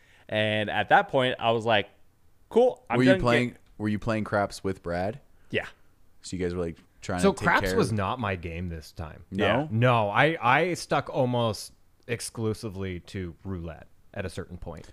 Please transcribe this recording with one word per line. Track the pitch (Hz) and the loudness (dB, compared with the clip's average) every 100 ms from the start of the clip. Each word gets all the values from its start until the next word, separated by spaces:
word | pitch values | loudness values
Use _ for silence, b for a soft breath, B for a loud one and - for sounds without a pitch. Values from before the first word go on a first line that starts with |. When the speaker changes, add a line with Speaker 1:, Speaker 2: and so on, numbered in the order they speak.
| b b b | b b b
Speaker 1:
And | 107 107 107 104 | 0 2 0 0
at | 92 104 | -2 4
that | 165 - | 4 4
point, | 139 127 - | 2 0 0
I | 117 | 0
was | 117 | 2
like, | 113 104 - - - _ _ _ - | 4 2 2 -8 -20 _ _ _ -2
"Cool, | - 254 - - | 2 2 2 -2
I'm | 123 | 4
Speaker 2:
Were | |
you | 127 | 6
Speaker 1:
done | 190 | 6
Speaker 2:
playing, | 123 120 123 | 4 2 2
Speaker 1:
ga-" | - _ - | -6 _ -6
Speaker 2:
were | 107 | -4
you | 104 | -2
playing | 117 110 | -2 -2
craps | 104 104 98 - | 0 0 0 -2
with | 95 95 | -6 -6
Brad? | 85 87 98 131 - - - | -4 -4 -4 -6 -14 -20 -6
Speaker 1:
Yeah. | 104 - - - _ - - | -6 -6 -12 -20 _ -20 -20
Speaker 2:
So | - 87 | -10 -6
you | |
guys | 90 | -4
were, | 90 | -4
like, | 85 82 _ _ | -6 -8 _ _
trying | - 90 | -6 0
Speaker 3:
So | 196 | 2
Speaker 2:
to | 190 | 2
take | |
Speaker 3:
craps | 175 269 92 | 2 2 2
Speaker 2:
care | 95 | 2
Speaker 3:
was | 131 | 0
Speaker 2:
of | 110 | 0
Speaker 3:
not | 95 127 | -2 -2
my | 104 92 | -4 -4
game | 82 82 90 | -6 -8 -8
this | 80 - | -8 -12
time. | - 78 - - | -12 -12 -14 -10
Speaker 2:
No? | 95 | -2
Speaker 1:
Yeah. | 101 117 156 | 0 0 0
Speaker 3:
No, | 110 127 117 101 | 2 4 4 2
I, | 110 147 165 | 4 2 2
I | 117 139 180 | 2 4 2
stuck | 165 - 151 - | -2 -2 -2 0
almost | 160 123 120 117 98 - - _ _ - | 0 2 2 0 -2 -8 -18 _ _ -8
exclusively | 113 - - 110 107 110 95 95 87 | -8 -6 -4 -4 -4 -6 -8 -8 -8
to | - 101 87 76 | -10 -10 -10 -10
roulette | 95 92 82 69 - - - | -10 -8 -8 -14 -18 -20 -14
at | 104 | -10
a | 92 | -8
certain | - 85 90 | -8 -12 -12
point. | 87 80 - | -14 -14 -18